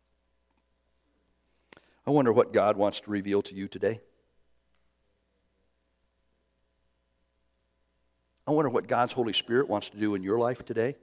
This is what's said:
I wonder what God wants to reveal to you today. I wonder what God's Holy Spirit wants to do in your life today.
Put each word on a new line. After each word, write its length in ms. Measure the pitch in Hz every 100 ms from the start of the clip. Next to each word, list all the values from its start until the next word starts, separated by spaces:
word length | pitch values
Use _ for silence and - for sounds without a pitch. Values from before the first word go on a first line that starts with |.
| _ _ _ _ _ _ _ _ _ _ _ _ _ _ _ _ _ - _ _ -
I 60 |
wonder 200 | 147 123
what 200 | 110 104
God 240 | 104 101 101
wants 240 | 101 -
to 100 | -
reveal 320 | 104 101 101
to 120 | -
you 140 | 98 98
today. 320 | 92 98 113 _ _ _ _ _ _ _ _ _ _ _ _ _ _ _ _ _ _ _ _ _ _ _ _ _ _ _ _ _ _ _ _ _ _ _ _ _ _ _ _ _ _ _ _ -
I 60 |
wonder 160 | 151 143
what 200 | 120 -
God's 240 | 120 123
Holy 200 | 131 113
Spirit 360 | - - 120 -
wants 220 | 104 -
to 60 | 104
do 180 | 107 101
in 80 |
your 140 | 95 117
life 260 | 120 123
today. 320 | - 117 120 143